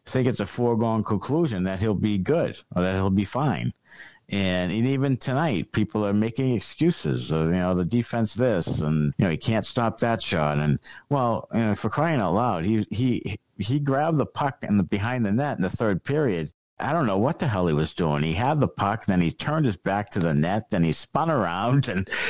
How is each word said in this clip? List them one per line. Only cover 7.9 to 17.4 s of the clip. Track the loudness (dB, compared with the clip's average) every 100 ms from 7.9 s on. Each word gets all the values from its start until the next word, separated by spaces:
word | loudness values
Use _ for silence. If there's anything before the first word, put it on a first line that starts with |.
| 0 -2 -2 -2
this, | 0 0 0 -2 -2
and, | 0 0 0 2
you |
know, | 0
he | 0
can't | 0 0 0
stop | -2 -2 0
that | 0 0
shot. | 0 0 2 2
And, | 0 0 -4 -16 -4
well, | -2 0 -2 -2
you | -2
know, | 0
for | 0 -2
crying | 0 0 2
out | 2
loud, | 2 0 0
he, | 0 0 0
he, | -2 0 0 -4 -8 _ -8
he | -2 -2
grabbed | 0 0 2 2
the | 0
puck | -2 -4 -4 0
in | 2
the, |
behind | 2 0 0 0 0
the |
net | 0 0 -2
in |
the | -4
third | 0 0 0
period. | -2 0 0 0 -4 _ _ -8
I | -2
don't | 0 2
know | 2
what | 0
the | 0